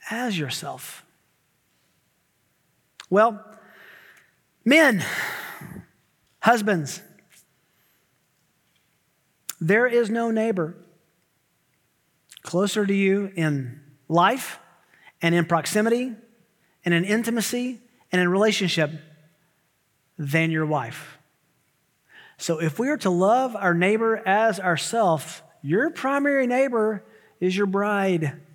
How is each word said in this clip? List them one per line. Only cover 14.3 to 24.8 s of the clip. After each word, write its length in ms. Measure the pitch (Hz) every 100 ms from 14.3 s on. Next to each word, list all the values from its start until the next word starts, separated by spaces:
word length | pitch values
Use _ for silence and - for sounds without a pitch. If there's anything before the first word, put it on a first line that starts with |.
| 262 - - - _ _ _ - _
and 140 | 170
in 100 | 170 170
proximity 680 | 170 160 208 220 240 254 214 - _ _ _ _ _ -
and 80 |
in 100 | 170
intimacy 760 | 190 214 233 240 202 240 247 240 _ _ _
and 100 | 180
in 80 | 180
relationship 640 | 190 214 202 185 165 151 160 - - _ _ _ _ _ _ _ _ _ -
than 360 | 143 160 160
your 120 | 160
wife. 540 | 156 151 117 - - - _ _ _ _ _ _ _ _ _ - - -
So 240 | - 160
if 160 | 165 147
we 120 | 254
are 80 | 294
to 120 | 196
love 460 | 175 190 247 262 214
our 180 | 196
neighbor 480 | 170 185 220 226 220 202
as 320 | 202 226 190
ourself, 840 | 185 156